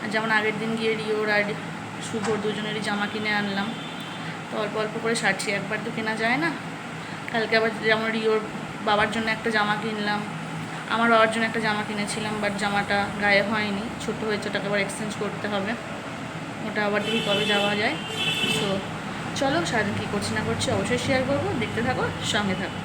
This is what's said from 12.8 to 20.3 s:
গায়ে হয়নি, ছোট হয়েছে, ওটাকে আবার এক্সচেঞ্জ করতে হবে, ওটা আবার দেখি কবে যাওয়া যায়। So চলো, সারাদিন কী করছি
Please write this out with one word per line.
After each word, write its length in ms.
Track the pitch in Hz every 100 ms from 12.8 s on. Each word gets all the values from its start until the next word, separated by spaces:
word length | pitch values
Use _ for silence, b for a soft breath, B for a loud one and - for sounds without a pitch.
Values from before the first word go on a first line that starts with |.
| 202 202 202 208
গায়ে 200 | 202 202
হয়নি, 420 | 202 214 208 196 233 - -
ছোট 140 | 208
হয়েছে, 260 | 220 208 202
ওটাকে 180 | 202 196
আবার 120 | 208
এক্সচেঞ্জ 320 | 196 - 214 202
করতে 280 | 208 196 208
হবে, 240 | 208 196 240 - - - - - - - - 220
ওটা 180 | 202 208
আবার 160 | 208 202
দেখি 160 | 220 202
কবে 180 | 202 208
যাওয়া 300 | 208 202 208
যায়। 200 | 226 311 - - - 440 - 440
So 100 | 208 - - - - - - -
চলো, 300 | 269 311 330
সারাদিন 300 | 233 202 208
কী 60 | 214
করছি 200 | 202 196